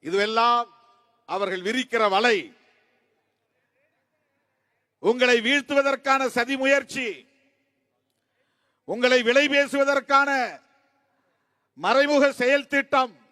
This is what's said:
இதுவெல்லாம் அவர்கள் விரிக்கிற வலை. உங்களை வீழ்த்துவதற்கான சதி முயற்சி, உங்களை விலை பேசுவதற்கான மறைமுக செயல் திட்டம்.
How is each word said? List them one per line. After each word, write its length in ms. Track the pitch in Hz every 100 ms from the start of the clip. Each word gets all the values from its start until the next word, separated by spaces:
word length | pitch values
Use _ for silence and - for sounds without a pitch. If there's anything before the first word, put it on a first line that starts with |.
இதுவெல்லாம் 600 | - 190 208 226 233 240 233 _ _ _ _ _ -
அவர்கள் 280 | 180 196 185 185
விரிக்கிற 340 | 240 247 233 214
வலை. 220 | 190 240 208 117 - _ _ _ _ _ _ _ _ _ _ _ _ _ _ _ _ _ _ _ _ _ _ _ _
உங்களை 340 | 180 247 247 240 226
வீழ்த்துவதற்கான 760 | 285 - 285 277 269 277 269 262 240
சதி 200 | 240 269
முயற்சி, 460 | 262 277 262 - 247 151 _ _ _ _ _ _ _ _ _ _ _ _ _ _ _ _ -
உங்களை 300 | 202 247 254 233
விலை 160 | 254 294
பேசுவதற்கான 760 | 285 285 277 277 277 262 277 277 277 233 147 _ _ _ _ _ _ _ _ _ _ _ -
மறைமுக 540 | 170 254 285 294 277 262
செயல் 300 | 247 285 277
திட்டம். 400 | 285 269 277 254 185 _